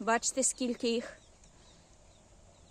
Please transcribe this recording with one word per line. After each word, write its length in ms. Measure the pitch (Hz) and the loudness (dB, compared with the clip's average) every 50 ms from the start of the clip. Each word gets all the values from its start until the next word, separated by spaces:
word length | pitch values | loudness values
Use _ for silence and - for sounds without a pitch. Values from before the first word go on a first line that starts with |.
бачите, 420 | 208 202 226 233 - - - 269 254 | 0 2 2 2 2 0 -2 0 0
скільки 460 | - - - 262 247 240 - - 233 | 0 0 0 -2 -2 -2 0 0 0
їх. 300 | 233 226 240 - - - - - - - - - - - - - - - - - - - - - - - - - - - - - - - - - | 0 0 -2 -4 -14 -18 -20 -20 -20 -20 -20 -20 -20 -20 -20 -20 -20 -20 -20 -20 -20 -20 -20 -20 -20 -20 -20 -20 -20 -20 -20 -20 -20 -20 -20 -20